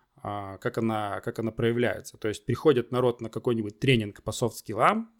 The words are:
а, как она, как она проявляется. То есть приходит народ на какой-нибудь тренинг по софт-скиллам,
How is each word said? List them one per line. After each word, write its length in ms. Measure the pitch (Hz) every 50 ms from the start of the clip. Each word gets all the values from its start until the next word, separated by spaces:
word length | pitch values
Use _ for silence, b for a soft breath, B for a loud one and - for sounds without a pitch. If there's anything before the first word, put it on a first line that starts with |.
| b b _ _ -
а, 360 | 104 101 101 101 98 98 95
как 200 | - 123 - -
она, 420 | 113 113 113 107 104 101 98 98 -
как 160 | 127 117 -
она 120 | 113 113 110
проявляется. 640 | - 113 117 117 120 120 110 - - - - - -
То 100 | - 107
есть 180 | 104 - -
приходит 460 | - 123 - - 160 143 120 117 - 127
народ 280 | 123 127 123 117 - 113
на 80 | 110
какой-нибудь 480 | - 110 - 131 123 113 107 101 - -
тренинг 420 | - 131 131 117 107 104 101 - -
по 100 | - 107
софт-скиллам, 760 | - 127 113 - - - - 107 104 131 165 202 226 226 - _ -